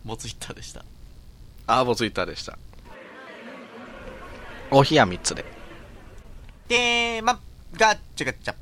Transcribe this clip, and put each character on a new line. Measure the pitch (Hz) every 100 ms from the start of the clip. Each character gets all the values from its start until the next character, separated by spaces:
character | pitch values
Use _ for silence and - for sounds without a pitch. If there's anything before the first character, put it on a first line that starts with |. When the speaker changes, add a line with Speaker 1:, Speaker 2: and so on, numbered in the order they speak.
Speaker 1:
モ | - 113
ツ | -
イ |
ッ | -
タ | -
ー | -
で |
し | -
た。 | - - - - - - - - - -
Speaker 2:
あ、 | 117 127
モ | 110
ツ |
イ | 110
ッ |
タ | 98
ー | 85
で | -
し |
た。 | - - - - - - - - - - - - - - - - - - - - - - -
お | 139
冷 | 139 151
や | 104
三 | 90
つ | -
で。 | - - - - - - - - - - - - - -
Speaker 1:
テ | 240 240 240 233 226
ー |
マ、 | 220 247 - - - -
ガ | 220 208
ッ | - -
チ | 131
ャ |
ガ |
チ | 123 -
ャ。 | -